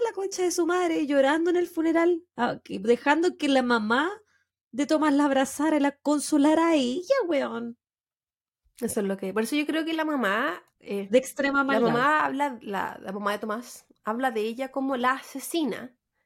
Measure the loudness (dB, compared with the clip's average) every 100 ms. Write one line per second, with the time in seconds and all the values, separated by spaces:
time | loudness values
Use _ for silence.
0 | -4 -4 -4 -2 -2 0 0 2 0 0
1 | 0 4 4 4 2 0 0 -2 2 4
2 | 4 2 -4 -4 -4 -4 -8 -6 2 2
3 | 4 2 2 0 2 2 4 0 2 2
4 | 0 -4 _ _ _ _ _ -6 0 2
5 | 2 4 4 2 0 0 0 2 0 -2
6 | -2 -2 2 2 4 4 4 2 2 -2
7 | -2 0 0 0 -2 -6 -10 -12 _ _
8 | _ _ _ _ _ _ _ -8 -6 -2
9 | -2 -2 -4 -2 -2 -2 0 -2 -2 -2
10 | -2 0 0 0 -2 -6 -14 _ -8 -8
11 | 2 2 2 -4 0 2 2 2 2 2
12 | 2 2 0 0 -2 -4 -8 -6 -6 -8
13 | -10 -6 -4 -4 -4 -8 -8 -18 _ _
14 | -8 -2 -2 -2 -4 -4 -6 -4 -2 0
15 | 0 -2 -6 -12 -6 -2 -2 -4 -10 _
16 | _ _